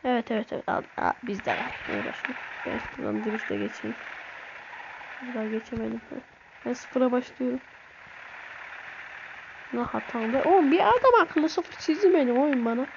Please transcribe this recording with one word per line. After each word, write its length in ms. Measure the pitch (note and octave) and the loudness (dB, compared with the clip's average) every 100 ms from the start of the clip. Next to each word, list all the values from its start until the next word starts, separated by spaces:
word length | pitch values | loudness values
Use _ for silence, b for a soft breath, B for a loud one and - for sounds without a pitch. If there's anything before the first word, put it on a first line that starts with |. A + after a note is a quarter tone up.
Evet, 280 | B3+ B3 - | 0 0 0
evet, 220 | A3 A3+ | -4 -2
evet. 160 | - - | -6 -2
Al, 120 | - - - | -4 -4 -2
al, 140 | - - | -2 -2
bizde 280 | A#3+ G3 - | -6 -4 -2
var. 280 | G#2+ B3 - - | -2 -4 -8 -6
Uğraşma. 460 | G2+ A#2 - - B3+ - - - | -4 -4 -6 -6 -8 -10 -10 -6
Ben 140 | A3+ - - | -6 -8 -8
şuradan 280 | G#3+ G#3+ | -4 -2
dürüstle 340 | A3 A3 - G3+ | -2 -4 -4 -4
geçeyim. 380 | G3+ - G#3+ - - - - - - - - - - - - - | -4 -6 -8 -8 -12 -14 -14 -16 -16 -16 -16 -14 -14 -14 -16 -12
Buradan 300 | B3 A#3+ G#3+ | -6 -4 -2
geçemedim. 500 | A3 A3 A3+ A3 A3+ - - - - - - A#3+ | -4 -4 -6 -4 -6 -8 -14 -14 -20 -20 -10 -6
Ben 80 | |
sıfıra 380 | B3 - C4 B3+ | -6 -2 2 4
başlıyorum. 480 | B3 B3 - B3+ B3+ - - - - - - - - - - - - - - - - - - - - - | 2 -2 -4 -2 -2 -8 -20 -20 -20 -20 -18 -16 -16 -16 -16 -14 -14 -14 -14 -14 -14 -14 -16 -16 -18 -6
Ne 80 | A#3+ | -4
hatam 520 | A#3+ A3 - A#3 A3 | -2 -4 -4 -4 0
be. 100 | C4 | 2
Oğlum 280 | - F#4+ C#4+ | 6 8 8
bir 80 | E4+ | 6
adam 420 | - B4 C5 A#4+ | 6 8 8 8
akıllı 280 | E4+ D#4+ D#4+ | 6 4 2
sıfır 300 | - - - | 0 -4 -6
çizdi 340 | - D#4+ G4 | -2 4 6
benim 280 | F4 B3 A#3+ | 6 6 4
oyun 240 | D4 C4 A#3 | 4 4 2
bana. 200 | A#3 C#4 | 0 -2